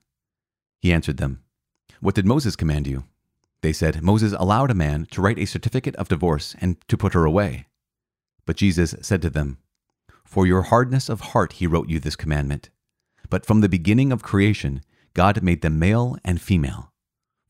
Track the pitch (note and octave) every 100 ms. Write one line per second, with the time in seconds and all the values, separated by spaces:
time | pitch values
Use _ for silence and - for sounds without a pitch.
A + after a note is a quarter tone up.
0 | _ _ _ _ _ _ _ - F2+ E2
1 | D#2 C#2 C#2 C2 _ _ _ _ _ -
2 | F#2+ G2+ F#2+ C#3+ A#2+ - D#2+ D2 C#2 C2
3 | - _ _ _ _ - D#2+ D2+ D#2+ D#2
4 | E2+ G#2+ G#2+ G2+ F2+ A2 C3+ G2+ D2+ D2+
5 | E2 - F#2+ A#2+ G2 - - C3 C#3 -
6 | - E2 E2+ D2 - - F2+ F2 - -
7 | G2 F2+ D#2 F2+ G2 B1+ - _ _ _
8 | _ _ _ _ - E2 G2+ E2+ E2 -
9 | - F#2+ D#2+ D2+ C#2+ C2+ _ _ _ _
10 | _ _ _ G3 F#3+ F#3 F#3 B2 B2+ C3
11 | - G#2 - A#2+ F2 - F2+ E2 - D#2+
12 | D2 - D#2 D2 C#2 C#2 - _ _ _
13 | _ _ - - - A2 G2+ F2 E2 A2+
14 | C3+ B2+ - G2+ G2+ G2+ C#2+ C2+ - _
15 | _ - F#2+ G#2 F#2 E2 E2 D#2 F2+ A2+
16 | B2 - - E2+ - F#2 C2+ G#2 C2 _
17 | _ _ _ _ _